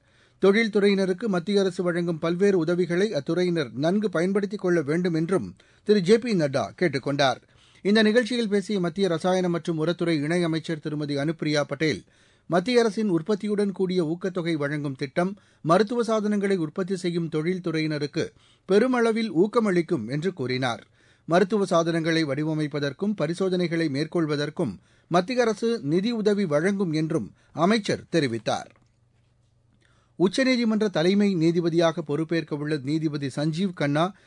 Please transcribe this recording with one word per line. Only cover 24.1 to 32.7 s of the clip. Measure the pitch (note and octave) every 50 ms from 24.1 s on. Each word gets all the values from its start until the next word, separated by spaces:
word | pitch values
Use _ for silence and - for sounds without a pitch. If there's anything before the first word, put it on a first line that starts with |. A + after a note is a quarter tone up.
| - F3 D#3+ D3+ D3+ C#3+ D3 D3+ - - C3+ G#2+ F2 - _ _ _ _ _ -
மத்திய | E3 F3+ F3+ C4 B3 B3
அரசு | A#3+ A3+ G#3 - A#3 A3+ A#3 G#3+
நிதி | C#3 C#3+ D#3+ F#3+ F#3+ A#3+
உதவி | A#3+ A3 F#3+ G#3+ G3+ G3+ G3+
வழங்கும் | D#3 D3 D3+ E3+ G3+ G3+ G3 G3+ E3
என்றும் | D3 D#3 D#3+ D#3 E3 C#3+ G2 - - _ _ _
அமைச்சர் | - - E3 G3 A3+ A3+ G3+ - A#2 F#2 - -
தெரிவித்தார். | - E3 C#3+ A#2+ A2+ A2 - C3+ A2+ F2+ - - _ _ _ _ _ _ _ _ _ _ _ _ _ _ _ _ _ _ _ _ _ _ _ _ _ _ _ _ _ -
உச்சநீதிமன்ற | F3 G3+ - C4+ C4 C4 B3+ A#3+ A#3+ A3 A3 G3+ A3 G3+
தலைமை | - D#3 E3 F#3 G3+ G3+ G#3 G3+ F#3+
நீதிபதியாக | D#3+ D#3+ E3+ E3+ F3 E3 E3+ D#3 F3 E3 E3 D#3 F3
பொறுப்பேற்கவுள்ள | D#3 D3 C#3+ D#3 D#3+ D#3 E3+ E3 D3+ - D#3 C#3+ D3 D3+